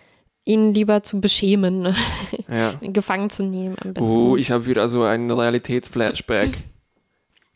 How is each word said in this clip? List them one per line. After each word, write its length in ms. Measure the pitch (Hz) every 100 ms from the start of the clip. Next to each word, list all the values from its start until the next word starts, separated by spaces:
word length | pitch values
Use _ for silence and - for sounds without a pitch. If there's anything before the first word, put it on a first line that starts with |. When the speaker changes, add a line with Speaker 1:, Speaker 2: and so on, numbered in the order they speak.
| _ _ _ _
Speaker 1:
ihn 300 | - 220 214
lieber 300 | 208 214 208
zu 160 | - 202
beschämen, 760 | 196 - 196 202 185 190 180 190 - -
<laughs> 260 | 196 - -
Speaker 2:
Ja. 260 | 113 113 139
Speaker 1:
gefangen 480 | - 196 - 190 202
zu 140 | -
nehmen 320 | 196 185 185 185
am 100 | 190
besten. 160 | 185 113
Speaker 2:
Oh, 240 | 113 120 131
ich 140 | 120
hab 160 | 120 120
wieder 220 | 120 117
so 160 | 120
einen 260 | 110 113 120
Realitätsflashback. 1300 | 120 117 120 - 120 - 123 107 - - 110 104 - - - _ _ _ _ _ _ _